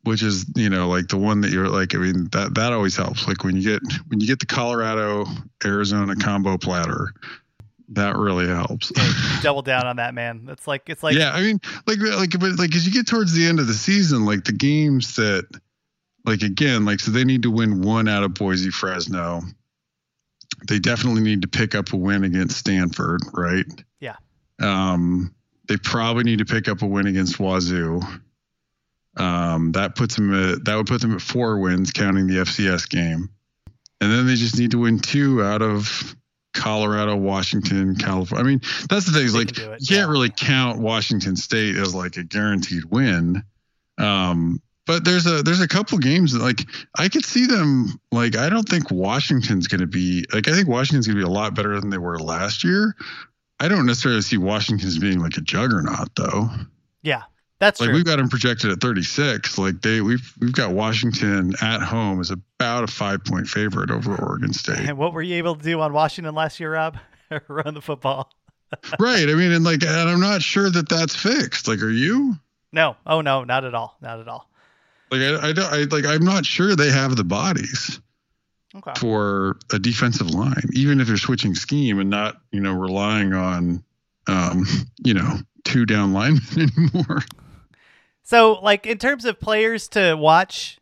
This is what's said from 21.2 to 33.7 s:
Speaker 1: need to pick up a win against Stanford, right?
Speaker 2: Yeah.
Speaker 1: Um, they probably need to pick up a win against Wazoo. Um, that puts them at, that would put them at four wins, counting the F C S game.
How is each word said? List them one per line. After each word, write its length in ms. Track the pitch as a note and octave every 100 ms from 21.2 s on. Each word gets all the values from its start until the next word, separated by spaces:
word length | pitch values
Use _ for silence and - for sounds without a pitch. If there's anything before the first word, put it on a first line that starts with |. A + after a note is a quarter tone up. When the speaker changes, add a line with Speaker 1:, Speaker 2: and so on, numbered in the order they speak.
Speaker 1:
need 200 | G#2+ G#2
to 40 | F#2
pick 280 | - G#2+ G#2
up 180 | -
a 40 | G2
win 260 | F#2 G2+
against 340 | F#2+ F2+ F2 -
Stanford, 640 | - F#2+ F2+ F2 F2+ F2 -
right? 320 | - F2 F#2 - - - _
Speaker 2:
Yeah. 160 | C3 - _ _ _ -
Speaker 1:
Um, 720 | G#2 F#2+ F#2+ F2+ F2 F2+ F2+ _ _ _ -
they 100 | G#2
probably 460 | - A#2+ A2+ A#2
need 160 | A#2+ A2
to 60 | G#2
pick 220 | A2+ G#2
up 140 | G2+
a 40 | G#2
win 220 | G2+ G2
against 320 | F#2+ F#2 -
Wazoo. 640 | F#2+ F#2 F2 F2+ E2 E2+ F#2 - _ _ _ _ _ _ _ _ _ -
Um, 540 | F2+ F2 E2+ E2 E2
that 240 | F2 G2+ -
puts 200 | A2+ -
them 180 | G2+
at, 320 | G2 F#2 F2+ G#2+
that 100 | G#2+
would 120 | G#2+
put 140 | B2
them 120 | A#2 G2
at 60 |
four 380 | - B2 A#2 G#2+
wins, 320 | F#2 F2+ F#2+
counting 360 | - G#2 F#2+ F#2+
the 120 | F#2
F 100 | F2+
C 180 | - G2
S 180 | F2+ -
game. 440 | F2+ E2+ D#2+ F#2 _ _ _ -